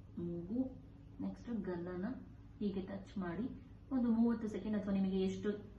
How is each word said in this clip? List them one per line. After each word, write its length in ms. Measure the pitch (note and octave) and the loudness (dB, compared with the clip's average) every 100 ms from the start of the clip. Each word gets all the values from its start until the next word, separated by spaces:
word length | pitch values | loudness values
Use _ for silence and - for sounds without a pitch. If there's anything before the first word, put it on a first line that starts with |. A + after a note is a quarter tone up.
| - - | -10 -4
ಮೂಗು, 540 | E3+ E3+ F3 A#3+ C4 - - - - - | -2 -2 -2 0 0 -2 -16 -16 -14 -6
ನೆಕ್ಸ್ಟ್ 400 | G3 F#3+ - A#3 | -4 -4 -4 -4
ಗಲ್ಲನ 440 | F#3+ F3 F3 F3+ G3+ C4+ - - - - | -2 -2 -2 -2 -2 -4 -8 -16 -14 -4
ಹೀಗೆ 220 | G#3 F#3+ | -2 -2
ಟಚ್ 360 | F3+ G3 - - | -4 -6 -6 -4
ಮಾಡಿ 260 | F3+ E3+ C4 - - - - | -2 0 -2 -4 -14 -14 0
ಒಂದು 180 | C4 A#3+ | 4 6
ಮೂವತ್ತು 380 | A3+ A#3 A#3 G#3+ | 8 6 6 0
ಸೆಕೆಂಡ್ 300 | G3+ G#3+ G#3+ | -2 0 0
ಅಥವಾ 160 | G3 | 4
ನಿಮಗೆ 280 | G3 F#3+ F#3+ | 4 6 6
ಎಷ್ಟು 300 | F#3+ - G#3+ - - | 4 2 0 -2 -4